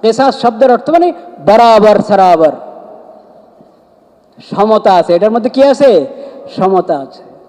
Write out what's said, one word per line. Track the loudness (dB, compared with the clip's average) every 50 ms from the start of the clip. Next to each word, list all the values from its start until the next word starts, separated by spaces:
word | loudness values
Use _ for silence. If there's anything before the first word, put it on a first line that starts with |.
| 0
কেসাস | -2 0 0 0 -2 -2 -2
শব্দের | -4 -4 0 0 2 2 2
অর্থ | 0 -2 -2
মানে | 0 0 0 0 -4 -6 -16 -20 -20 -8 -2
বরাবর | 0 2 4 4 4 4 4 4 4 2 2 0
সরাবর, | -2 0 2 2 2 2 2 2 0 -2 -4 -14 -20 -20 -20 -20 -20 -20 -20 -20 -20 -20 -20 _ _ _ -20 _ _ _ _ -20 _ _ _ _ _ _ _ _ _ _ _ _ _ _ -20 -20 -12
সমতা | -6 -4 -2 0 -2 0 0 2 0
আছে। | 0 0 0 0
এটার | 0 0 0
মধ্যে | -2 -2 -4 -4
কি | 0 0 2
আছে? | 2 2 2 2 2 2 2 -2 -4 -12 -18 -20 -20 -20 -20 -20 -18 -8
সমতা | -4 -4 -2 -2 -2 -2 -4 -6 -8
আছে। | -8 -14 -20 -20 -20 -20 -20 -20 _